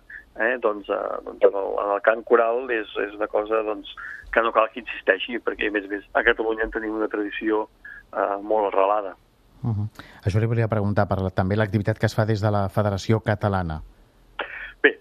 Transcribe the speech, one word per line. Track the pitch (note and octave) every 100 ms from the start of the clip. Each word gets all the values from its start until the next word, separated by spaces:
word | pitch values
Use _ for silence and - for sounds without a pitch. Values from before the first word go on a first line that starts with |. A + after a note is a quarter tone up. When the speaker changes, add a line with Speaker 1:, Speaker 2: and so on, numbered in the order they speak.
| - - - -
Speaker 1:
eh? | A2+ B2+
Doncs, | A2+ G#2 G2
eh, | G2+ G2+ G#2 G#2+
doncs | -
en | G2+ G2
el, | G2 G#2+
en | G#2
el | G2+
cant | A2 A2+
coral | A2 A#2 A#2 A#2+ C3
és, | A2+ G2+ G#2+
és | G#2
una | G#2 G#2+
cosa, | G#2+ G#2+ A2
doncs, | G#2+ G2+ G2 - - - -
que | -
no | A2+
cal | A2+ A2
que | -
insisteixi, | A2+ - - F#2+ - A#2+
perquè, | - G2 A2
a |
més | G#2
a | G2
més, | G2+ -
a | -
Catalunya | A2+ A#2 A2+ A2
en | A2+
tenim | A2+ A2 A2
una | G#2+
tradició, | G#2+ G#2 - A2 G#2+ A2 _ - - -
eh, | - G2 G2+
molt | G#2 A2 G2+
arrelada. | F#2+ G2 G#2+ G2 F2 _ _ _ -
Speaker 2:
Mhm. | B2 G#2 G#2 - - -
Això | - G2
li | A2+
volia | A#2 A2+
preguntar | G#2+ G2+ G#2 G2
per | F#2+
la, | F#2+
també | - F#2+ G#2
l'activitat | G#2+ G#2+ G2+ G#2+
que | A2+
es |
fa | -
des | G#2+ A2
de | G#2
la | G2+ G2
Federació | - G#2 G2 - A2
Catalana. | - G#2 G#2+ F#2+ F2 D#2 - - _ _ _ - - - - -
Speaker 1:
Bé, | C3+ -